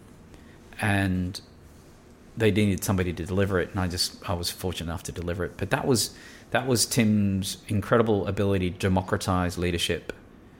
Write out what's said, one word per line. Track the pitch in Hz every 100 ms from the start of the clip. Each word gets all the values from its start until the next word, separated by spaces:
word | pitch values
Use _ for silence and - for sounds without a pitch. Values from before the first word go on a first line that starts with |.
| - - - - - - - -
And | 107 101 98 92 90 95 - - - - - - - - -
they | - 110
needed | 98 104 92
somebody | - 98 90
to | 85 82
deliver | 95 98 95
it, | 80
and | 98
I | 92
just, | 87 - - -
I |
was | 87 98
fortunate | - 92 85 82
enough | 80
to | -
deliver | - 85 85
it. | 85 -
But | 95
that | 131 151
was, | 120 - - - - -
that | 117 127
was | 123 -
Tim's | - 110 107 101 98 92 - -
incredible | 104 - 120 113 101 95
ability | 101 101 98 92
to | 85
democratize | 98 92 92 104 - 92 87 87
leadership, | 87 85 - 82 - - - - - -